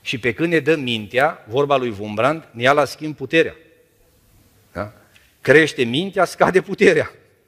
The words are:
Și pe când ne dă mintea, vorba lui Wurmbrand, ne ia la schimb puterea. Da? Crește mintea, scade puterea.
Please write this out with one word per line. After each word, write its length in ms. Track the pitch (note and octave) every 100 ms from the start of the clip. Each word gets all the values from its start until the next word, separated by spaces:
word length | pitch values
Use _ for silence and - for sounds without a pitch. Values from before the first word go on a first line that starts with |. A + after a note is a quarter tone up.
Și 180 | - B2+
pe 140 | B2
când 200 | A2+ E3
ne 60 | E3
dă 180 | C#3+ D#3+
mintea, 680 | B2+ A#2 G2+ A#2+ D3 - -
vorba 280 | A#2+ C#3+ C#3
lui 180 | B2 G2+
Wurmbrand, 500 | G#2+ G#2 B2 D#3+ D3
ne 120 | A2+
ia 100 | B2
la 120 | D3
schimb 320 | C3+ - D#3 D3
puterea. 400 | C3 E3 C3+ - _ _ _ _ _ _ _ _ _ _ _
Da? 200 | E2+ G#2 - _ _ _ _
Crește 420 | - C#3 D3+ -
mintea, 420 | A#2 B2+ F#3+ G3
scade 380 | E3+ - F3+ F3+
puterea. 500 | - F#3+ G3+ D3+ A#2+ - _ _